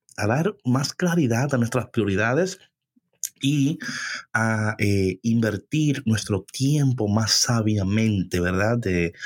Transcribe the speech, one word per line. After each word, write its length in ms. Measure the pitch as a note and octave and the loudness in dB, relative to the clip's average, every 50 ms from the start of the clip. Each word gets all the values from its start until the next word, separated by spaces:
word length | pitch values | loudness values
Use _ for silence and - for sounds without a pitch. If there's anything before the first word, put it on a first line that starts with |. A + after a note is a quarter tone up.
| _ _ - - | _ _ -8 -4
a 80 | G#2 | -2
dar 300 | G#2 A#2 C#3+ E3+ G#3 G#3 - - | 0 0 0 0 -2 -4 -4 -2
más 280 | B2+ B2 C3+ C#3+ - - | 0 0 0 0 -4 -6
claridad 600 | - F#3 F3 E3 F3 E3 A#2 A#2 A2+ C3+ C#3+ C#3 | -4 -2 0 2 2 2 2 2 0 0 0 0
a 40 | B2 | 0
nuestras 300 | A#2 A2+ - B2+ - - | 0 0 -2 -4 -4 -4
prioridades 680 | - A#2+ G#2 G2+ F#2+ F#2+ G#2+ A2+ B2+ D3+ F#3 F#3 F#3 - - _ _ _ _ _ _ _ _ _ _ _ - - - - | -2 -2 0 0 0 0 0 0 0 0 -2 -2 -4 -10 -18 _ _ _ _ _ _ _ _ _ _ _ -10 -10 -6 -4
y 400 | - C#3 D3 C#3+ C3+ C#3 E3+ - - - - - - - - - - _ | -2 0 2 2 2 0 0 -4 -8 -10 -8 -8 -8 -8 -10 -12 -10 _
a, 420 | - A2+ A2+ A2 A2 G#2+ G#2+ G#2+ G#2+ - | -2 0 0 0 0 0 -2 -2 -2 0
eh, 400 | A2 G2+ G2+ G2 F#2+ F#2+ F#2 F#2 | 0 0 2 2 2 0 -2 -2
invertir 800 | - A#2 A2+ A#2 A2+ G#2+ G2+ F#2+ - - - D#3 D#3 D3 C3+ C3 B2+ | -2 0 0 2 2 0 -2 -4 -6 -4 -2 0 0 0 0 -2 0
nuestro 400 | A2 A2 G#2 - - G#2+ F#2+ - - | -2 -2 0 -2 -2 -4 -4 -6 -6
tiempo 560 | - - C3 C#3 D3+ D3+ C#3+ C3 B2 B2 G#2+ | -6 -2 0 0 2 2 2 2 2 0 0
más 260 | G#2 G2+ A2 A2 G#2 | 0 2 2 2 2
sabiamente, 1080 | - - - - B2 A#2 A2 G#2+ G#2+ G2+ G2 F#2+ G2+ A2 A2+ A2 G#2 F#2+ F2 - - F2+ | 2 2 2 2 0 2 2 2 0 0 0 0 2 2 2 2 2 0 0 0 0 0
¿verdad? 380 | F2 F2+ F2+ F#2+ G#2 A2 B2 A#2+ | 0 2 2 2 2 2 0 0
De, 340 | A#2 G2 F2+ F2 E2+ E2+ - - - | 0 0 0 2 0 -2 -4 -8 -10